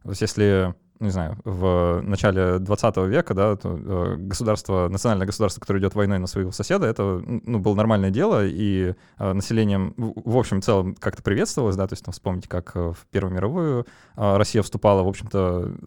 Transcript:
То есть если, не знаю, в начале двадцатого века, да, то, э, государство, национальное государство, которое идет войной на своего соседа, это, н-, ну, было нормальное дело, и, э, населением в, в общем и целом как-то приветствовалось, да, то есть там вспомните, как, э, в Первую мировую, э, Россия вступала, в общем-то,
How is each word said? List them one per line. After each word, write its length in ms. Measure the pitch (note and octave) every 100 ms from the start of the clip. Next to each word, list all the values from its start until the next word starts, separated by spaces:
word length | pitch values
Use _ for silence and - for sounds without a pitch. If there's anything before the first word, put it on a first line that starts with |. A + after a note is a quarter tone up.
То 60 | G2
есть 120 | G2
если, 520 | G#2+ - G#2 F#2+ F#2 E2+ _ -
не 100 | G#2+
знаю, 260 | F#2 D#2+ -
в 560 | - F2+ F#2 F2+ F2 F2
начале 560 | - G2 G#2+ F#2 F#2 F#2
двадцатого 460 | F#2 G#2 A2+ F#2+ F#2+
века, 280 | C#3 -
да, 220 | F#2+ G#2 G2+
то, 200 | F#2 F2
э, 400 | - F#2 F2+ F2
государство, 720 | F#2+ G2 A2+ G#2 - F#2+ F2
национальное 380 | G2 A#2+ G2+ F#2+
государство, 340 | G2 G#2 -
которое 180 | - G2
идет 160 | F#2+
войной 240 | G#2 G2+ G2
на 80 | F#2
своего 240 | - F#2
соседа, 360 | - G#2+ G3 C3
это, 160 | A2+
н-, 400 | G2 F2+ - A#2+
ну, 140 | - A#2
было 160 | G2
нормальное 360 | G2+ A2 G#2+ F#2+
дело, 320 | G2 G#3 D3+ G2
и, 480 | D#2 G#2 F#2+ F2+ F2+ _ -
э, 140 | G2+
населением 580 | F#2+ - A2+ G#2+ G2 F#2 -
в, 340 | A2+ A2 A#2
в 40 | B2
общем 220 | A2 F#2+
и 20 |
целом 320 | G#2+ G2+ F#2
как-то 280 | - G#2 -
приветствовалось, 540 | - G2+ A3 - A2+ F#2+
да, 100 | F#2+
то 60 |
есть 120 | G#2+ -
там 60 |
вспомните, 360 | - G2+ F#2 -
как, 240 | F2+ -
э, 180 | F#2 E2+
в 120 | E2 -
Первую 240 | G2+ F#2+
мировую, 520 | F#2 G2+ F3 D#3+ B2 A#2 - _ -
э, 200 | G#2 G2
Россия 240 | G#2+ A2
вступала, 400 | F#2+ - G#2+ G2
в 60 | F#2
общем-то, 640 | F#2+ G#2+ G2 F#2 F2+ F2+ -